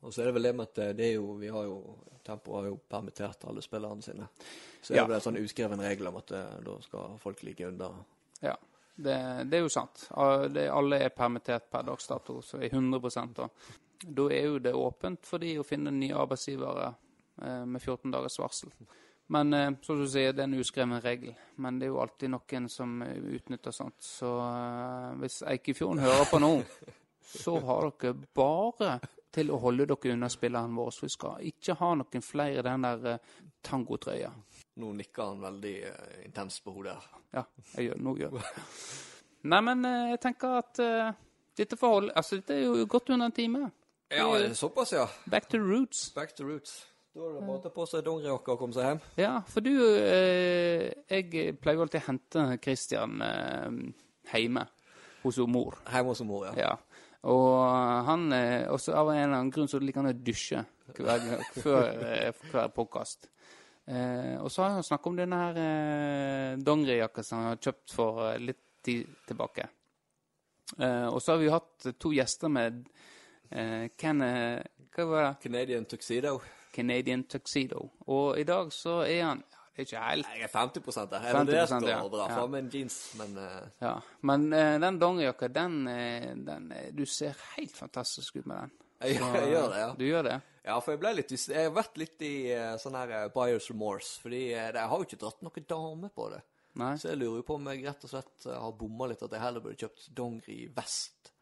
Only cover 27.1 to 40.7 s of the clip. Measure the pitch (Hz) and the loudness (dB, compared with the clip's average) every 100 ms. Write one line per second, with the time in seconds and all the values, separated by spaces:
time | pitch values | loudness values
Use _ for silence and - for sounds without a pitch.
27.1 | _ - - - 170 131 127 156 - 123 | _ -16 -6 -2 0 2 2 2 0 -4
28.1 | 127 139 - 135 160 220 240 202 123 - | -4 -4 4 4 6 2 0 0 0 -6
29.1 | - _ - 151 143 123 123 147 139 131 | -16 _ -2 0 2 4 4 4 2 2
30.1 | 120 123 - 120 120 117 117 120 - 143 | 0 0 0 -2 0 -2 -2 -4 -4 -8
31.1 | - - - 170 - - 175 175 165 127 | -6 -8 -6 -8 -6 -4 0 2 2 0
32.1 | 127 - 147 147 135 123 131 127 120 120 | -6 -6 -2 0 0 0 0 0 0 -2
33.1 | 120 - - - _ - 135 120 - - | -4 -8 -20 -20 _ -6 -4 -2 -4 -4
34.1 | - - 127 - - - - 113 101 98 | -6 -6 -10 -20 -20 -20 -12 -10 -8 -10
35.1 | - 107 101 98 98 101 95 95 - - | -6 -6 -6 -10 -8 -8 -8 -10 -12 -16
36.1 | - 95 - 98 - - 95 95 90 - | -18 -14 -10 -10 -10 -12 -10 -10 -10 -14
37.1 | - _ 131 123 - - - 120 - 131 | -20 _ -8 -8 -14 -16 -6 -4 -2 -4
38.1 | 131 71 131 - - - - - - - | -4 -4 -6 -10 -12 -14 -14 -14 -14 -14
39.1 | - _ _ 143 175 226 254 247 247 240 | -20 _ _ 2 4 4 2 2 0 0
40.1 | 240 254 247 254 254 247 | 0 -2 -2 0 0 0